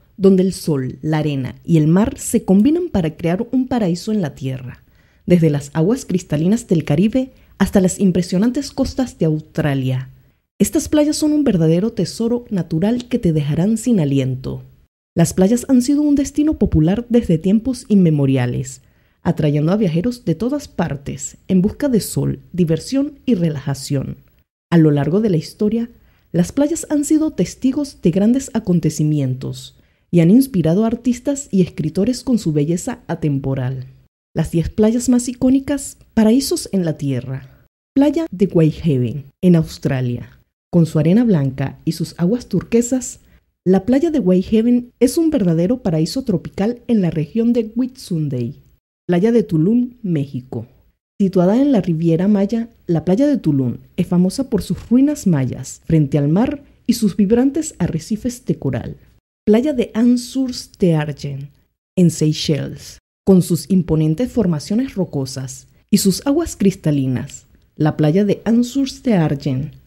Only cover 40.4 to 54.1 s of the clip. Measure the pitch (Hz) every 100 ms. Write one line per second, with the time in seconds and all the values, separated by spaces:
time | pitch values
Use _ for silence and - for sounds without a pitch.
40.4 | _ _ _ 175 160 160 151 196 240 175
41.4 | 135 135 139 - - 160 165 - 175 240
42.4 | - 180 - 233 233 262 - - _ _
43.4 | _ _ - 185 190 262 339 302 180 185
44.4 | 190 220 233 247 240 - 262 339 330 302
45.4 | 180 160 180 247 202 160 160 269 269 175
46.4 | - - 202 240 - 226 175 156 156 226
47.4 | 226 240 214 226 254 - - 170 147 127
48.4 | 120 143 _ _ _ _ - 180 214 233
49.4 | - 160 165 240 247 - 190 160 139 127
50.4 | - 120 117 _ _ _ _ - 190 185
51.4 | 180 226 285 240 180 160 165 160 190 208
52.4 | 196 233 233 _ - 165 - 190 285 269
53.4 | 160 143 123 - - - 175